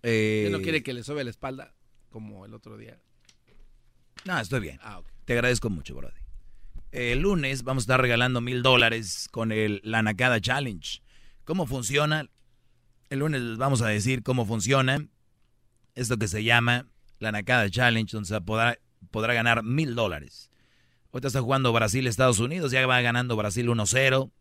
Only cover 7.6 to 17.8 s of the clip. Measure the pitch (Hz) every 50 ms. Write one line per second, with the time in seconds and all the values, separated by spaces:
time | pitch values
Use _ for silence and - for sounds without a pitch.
7.6 | 120 127 131 135 110 110 127 127 127 123 120 117 123 127 127 120 117 123 127 123
8.6 | 120 131 127 123 120 113 117 113 110 92 - - - - - 117 113 110 110 110
9.6 | 110 107 104 101 - 107 113 113 110 107 107 92 123 127 123 110 95 123 127 139
10.6 | 143 123 101 82 - - - - _ _ _ - - - - - - - 160 190
11.6 | - 104 135 131 117 120 139 143 147 151 156 156 143 - _ _ _ _ _ _
12.6 | _ _ _ _ _ _ _ _ _ _ - 135 143 160 151 131 123 117 113 110
13.6 | 127 139 139 117 117 110 107 107 98 127 131 123 107 - 127 127 117 101 117 110
14.6 | 95 117 135 135 131 131 135 147 147 - _ _ _ _ _ _ _ _ _ _
15.6 | _ _ _ _ _ _ _ 120 123 107 123 110 113 98 80 107 107 113 117 120
16.6 | 117 117 120 123 120 - _ _ _ - - - - 110 104 104 98 90 123 123
17.6 | 110 101 90 110